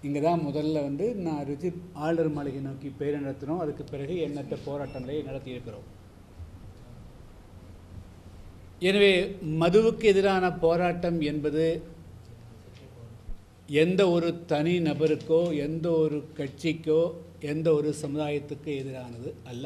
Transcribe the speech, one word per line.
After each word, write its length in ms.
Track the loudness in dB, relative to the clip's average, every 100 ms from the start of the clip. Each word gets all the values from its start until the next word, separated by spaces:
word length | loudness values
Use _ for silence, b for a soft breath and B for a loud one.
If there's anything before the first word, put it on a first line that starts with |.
| -4
இங்கே 140 | 0 2
தான் 180 | 2 0
முதல்ல 360 | -2 0 0 -2
வந்து 200 | -2 -2 -2
நான் 160 | -4 -4
அறிவிச்சு 280 | -4 -4 -4 -6 -14 -4
ஆளுநர் 260 | 0 2 2 0
மாளிகை 240 | -4 -6 -8
நோக்கி 200 | -8 -12 -6
பேரணி 240 | -4 -2
நடத்தினோம். 360 | -4 -6 -4 -4
அதுக்கு 200 | -4 -6 -10
பிறகு 240 | -8 -6 -4 -4
எண்ணற்ற 300 | -4 -6 -8 -6
போராட்டங்களை 500 | -6 -6 -8 -6 -6 -6
நடத்தியிருக்கிறோம். 600 | -10 -8 -10 -10 -14 -16 -20 -20 -20 -20 -16 -16 -16 -18 -18 -18 -18 -18 -20 -20 -20 -20 -20 -18 -20 -16 -16 -16 -18 -20 -18 -18 -18 -20 -2 2
எனவே 240 | 6 6 6 2 -4 -4 2
மதுவுக்கு 440 | 6 8 6 4 4
எதிரான 420 | 6 6 4 2 2
போராட்டம் 560 | 4 4 2 0 0 0 0
என்பது 340 | 0 0 2 2 2 -6 -16 -18 -18 -20 -20 -20 -20 -20 -20 -20 -18 -18 -16 -10 -10 -10 -20 0 4
எந்த 260 | 6 6 6
ஒரு 160 | 6 2 -2 -2
தனி 200 | 2 4 2 2
நபருக்கோ 540 | 2 2 2 4 4 4 0 -2
எந்த 220 | -2 0 2
ஒரு 160 | 2 0 -6 -8
கட்சிக்கோ 600 | -8 -4 -2 -2 2 4 4 -2 -14 -10 -4
எந்த 160 | 0 4 4
ஒரு 140 | 2 -2
சமுதாயத்துக்கு 720 | -4 -2 -2 -2 -4 -10 -6 -6
எதிரானது 480 | -6 -10 -12 -10 -12 -12 -12
அல்ல. 120 | -10